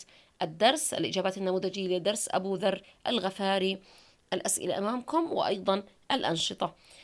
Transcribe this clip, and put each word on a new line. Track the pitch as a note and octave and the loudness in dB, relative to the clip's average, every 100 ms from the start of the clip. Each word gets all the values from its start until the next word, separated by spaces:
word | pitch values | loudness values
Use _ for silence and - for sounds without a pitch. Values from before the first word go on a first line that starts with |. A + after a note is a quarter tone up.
| - - - - | -10 -20 -20 -6
الدرس، | E3 D#3+ A3 D4 - | -6 4 4 4 0
الإجابات | - D3 F#3+ F#3+ G3 | 0 0 0 0 0
النموذجية | F#3+ F#3 F#3 G3 F#3 F3+ | 0 0 0 -2 -2 0
لدرس | F3+ G#3+ - | 0 0 0
أبو | F#3+ G3 | -2 0
ذر | F#3 G3 G3 - - - | 0 0 0 -6 -8 -2
الغفاري. | G3 F#3 G3 G3 G3 F#3+ F#3+ - - - _ _ | -2 -2 -2 0 2 2 0 -8 -20 -20 _ _
الأسئلة | F#3 - - F3+ F#3+ | -4 0 0 0 -2
أمامكم | G#3 B3 - D#4+ E4 | -2 -2 -2 0 0
وأيضًا | - - F#3+ F#3+ G3 - - - | 0 0 0 0 0 -2 -12 -4
الأنشطة. | C3+ B2 E3 - F#3+ E3+ - - - | -2 0 0 -2 -2 -6 -6 -20 -20